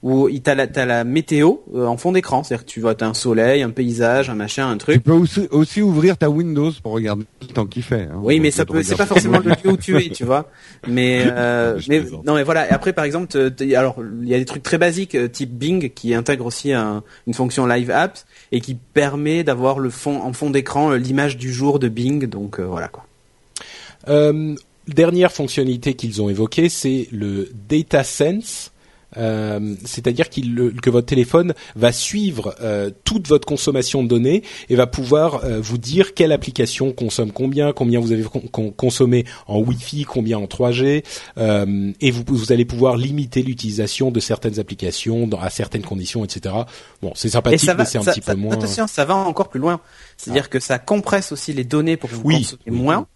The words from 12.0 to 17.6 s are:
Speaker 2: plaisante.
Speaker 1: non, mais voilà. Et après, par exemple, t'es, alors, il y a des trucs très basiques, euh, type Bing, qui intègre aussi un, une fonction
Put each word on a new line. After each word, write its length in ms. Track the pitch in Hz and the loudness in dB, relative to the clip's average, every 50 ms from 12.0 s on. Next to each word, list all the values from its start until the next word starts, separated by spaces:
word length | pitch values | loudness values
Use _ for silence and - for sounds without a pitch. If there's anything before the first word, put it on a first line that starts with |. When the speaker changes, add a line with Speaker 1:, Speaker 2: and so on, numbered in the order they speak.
Speaker 2:
plaisante. 240 | 151 - - 156 156 | 0 -2 -10 -6 -2
Speaker 1:
non, 80 | 147 151 | 0 2
mais 80 | 151 139 | 2 2
voilà. 240 | 147 165 165 160 | 2 2 0 2
Et 40 | - | 2
après, 220 | 131 139 - 190 180 | 0 0 2 -2 -2
par 120 | - 151 | 0 -2
exemple, 440 | 147 143 170 180 170 - 139 135 131 | -2 -2 -4 -6 -2 0 0 0 0
t'es, 240 | 127 - 135 135 131 | 0 -2 0 2 4
alors, 220 | 127 131 131 120 127 113 104 104 117 | 4 4 2 0 -4 -10 -10 -8 -8
il 80 | 120 120 | -2 0
y 60 | 123 | 0
a 20 | |
des 80 | 127 131 | 0 0
trucs 160 | 127 - 147 | -4 -8 -10
très 160 | 123 - - | -4 -2 0
basiques, 380 | 165 170 175 165 175 196 180 - | 2 2 2 2 -2 -6 -4 -2
euh, 120 | 131 120 | -2 -2
type 240 | 120 - - 139 123 120 | -2 -4 -6 -8 -8 -6
Bing, 340 | 120 131 156 185 185 156 123 - | -6 -2 -2 0 0 -2 -4 -8
qui 180 | - - 117 117 | -6 -4 -2 -2
intègre 320 | 117 117 - 143 123 120 | 0 0 -2 -2 -2 -4
aussi 280 | 120 117 - - 143 135 | -8 -8 -6 -4 -2 0
un, 280 | 120 110 107 104 104 101 - - - _ | 0 0 -2 -4 -6 -8 -12 -20 -12 _
une 80 | - 117 | -8 -4
fonction 320 | - 127 123 - - | -2 -2 -2 0 0